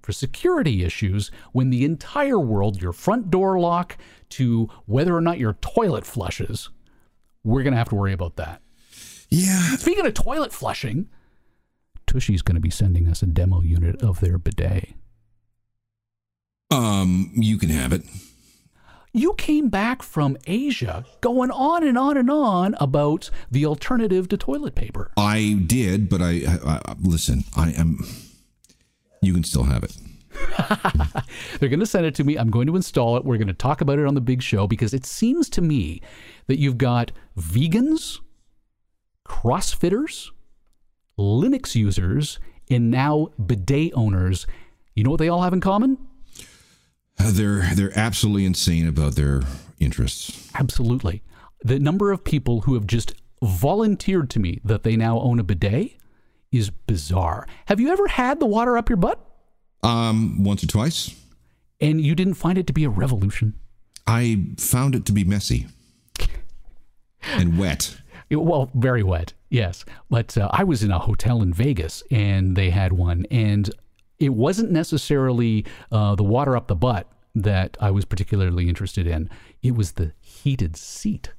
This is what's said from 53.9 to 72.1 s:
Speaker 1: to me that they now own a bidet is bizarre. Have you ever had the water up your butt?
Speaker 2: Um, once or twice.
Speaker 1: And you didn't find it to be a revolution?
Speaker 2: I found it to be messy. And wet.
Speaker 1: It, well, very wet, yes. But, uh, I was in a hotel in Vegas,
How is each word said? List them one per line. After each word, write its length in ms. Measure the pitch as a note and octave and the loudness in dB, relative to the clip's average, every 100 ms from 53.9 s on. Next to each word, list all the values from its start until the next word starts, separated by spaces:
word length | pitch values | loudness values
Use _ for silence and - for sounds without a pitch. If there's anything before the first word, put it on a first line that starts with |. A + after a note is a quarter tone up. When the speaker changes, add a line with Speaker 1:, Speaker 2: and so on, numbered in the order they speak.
| F#3+ - F#3+ C3+ | 0 0 0 0
Speaker 1:
to 100 | - | -2
me 180 | F2+ - | -2 -4
that 200 | G2+ G#2+ | -2 0
they 120 | A2+ A2+ | 2 2
now 240 | A2+ A#2 | 2 2
own 180 | B2 A#2 | 2 0
a 40 | |
bidet 500 | F#2+ F#2+ G2+ A#2+ A#3 - - _ _ _ _ | 0 0 0 0 -2 -8 -20 _ _ _ _
is 200 | B2 G2+ | 0 0
bizarre. 760 | - - G2 D2+ F#2 E2+ D2+ - - - | -4 -2 -4 0 0 0 -4 -10 -16 -2
Have 120 | G3+ | 2
you 120 | C4 | 2
ever 160 | F#4+ G4+ | 2 2
had 320 | - B3 D4 | 2 0 0
the 60 | C4 | 2
water 320 | G#3 B3 A#3 | 2 2 2
up 100 | A#3 | 2
your 80 | A3 | 2
butt? 240 | G#3+ A#4 - - _ _ _ _ | 2 0 -8 -20 _ _ _ _
Speaker 2:
Um, 600 | A2+ A#2 A2+ A2 A2 G#1 | 0 2 2 2 0 2
once 200 | G2 G2+ | 2 2
or 20 | D#2+ | 0
twice. 480 | G2+ C#3 - - - - - _ _ _ _ | 0 0 -2 -8 -12 -20 -20 _ _ _ _
Speaker 1:
And 220 | D3+ D#3 | 0 2
you 140 | D3 | 2
didn't 200 | E3 F#3 | 2 0
find 220 | E3 E3 F#3 | 0 0 0
it 100 | F3 | 0
to 40 | |
be 120 | D#3 | 0
a 60 | D3 | 2
revolution? 640 | F#2 C3 A2+ G2 - G#2+ - - - - - - | 2 0 0 0 0 -2 -4 -16 -20 -20 -10 0
Speaker 2:
I 400 | A#2 A#2+ G#2+ E2+ - | 2 2 2 -2 -4
found 380 | - B2 C#3 | -2 0 2
it 100 | B2+ | 0
to 80 | - | 0
be 100 | G#2 | 0
messy. 420 | F#2 G2+ - - - - _ _ _ - - - - - - - - _ _ _ | 2 0 0 -4 -4 -16 _ _ _ -2 -2 0 -8 -12 -18 -20 -20 _ _ _
And 360 | - - F2 E2 | -4 0 2 2
wet. 400 | F#2+ - - - - - - | 0 -4 -6 -10 -20 -20 -4
Speaker 1:
It, 60 | D3+ | -2
well, 340 | D#3+ D3+ C3 | 2 0 0
very 280 | B2+ B2+ B2 | 0 0 2
wet, 320 | F#2+ E2+ E2 - - | 2 0 -4 -12 -2
yes. 340 | B2 F#2+ - - - - | 0 0 -6 -16 -20 -2
But, 300 | A#2 - - | -2 0 -2
uh, 100 | G2+ | 0
I 120 | - | 2
was 180 | G2 B2+ | 2 2
in 80 | G#2 | 2
a 80 | F2 | 2
hotel 440 | G#2+ G#2 A#2 A#2+ | 2 2 2 2
in 100 | F#2+ | 2
Vegas, 500 | E2+ C3 F#2+ D#2 - - | 2 0 0 -4 -10 -2